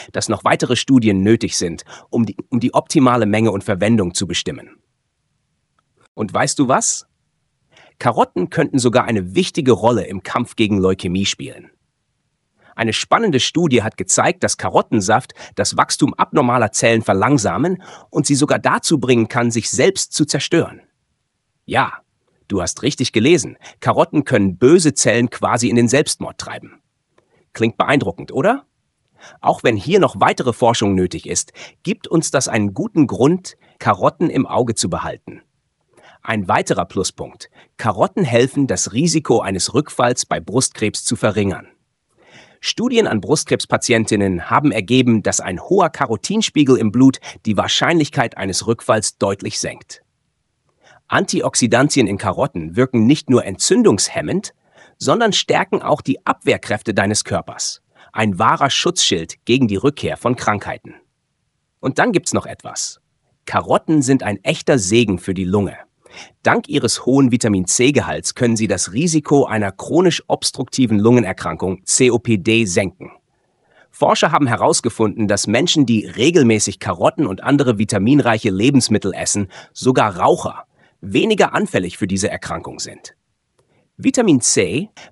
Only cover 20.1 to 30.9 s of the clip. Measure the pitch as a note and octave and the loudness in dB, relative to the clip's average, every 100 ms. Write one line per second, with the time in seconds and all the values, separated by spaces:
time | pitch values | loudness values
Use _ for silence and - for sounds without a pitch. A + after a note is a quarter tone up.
20.1 | - D3+ D3 - E3+ - - _ _ _ | -2 -2 -2 0 -2 -2 -8 _ _ _
21.1 | _ _ _ _ _ - A#2+ G#2+ - _ | _ _ _ _ _ -4 -2 -2 -6 _
22.1 | _ _ _ - F#2+ F2 - C3 - B2 | _ _ _ -6 -4 -4 -4 -4 -2 -2
23.1 | A2+ C3 F3 - - - - A#2+ A#2+ - | 0 4 2 0 -12 -20 -8 -2 0 2
24.1 | D3+ - A2+ G2 F2 B2+ F3+ D#3 - - | 0 0 2 0 2 4 4 4 0 0
25.1 | A2+ A#2+ - F#2 A#2 A2+ A#2+ A#2 C3 B2+ | 2 0 -2 -2 0 2 2 2 2 0
26.1 | - - - - - - _ _ _ _ | -4 -10 -12 -14 -14 -16 _ _ _ _
27.1 | _ _ _ _ - A2+ - - - F#2+ | _ _ _ _ -4 -2 0 0 0 -2
28.1 | - - B2+ F#3 C#4 - _ _ _ _ | -8 -8 -2 0 0 -6 _ _ _ _
29.1 | _ - - - - C3 G#2+ G#2 G3 C#3+ | _ -20 -6 -4 0 0 0 2 2 2
30.1 | G2 - G#3 C3 - A#2 A#2 G2+ | 2 0 0 -2 0 0 2 0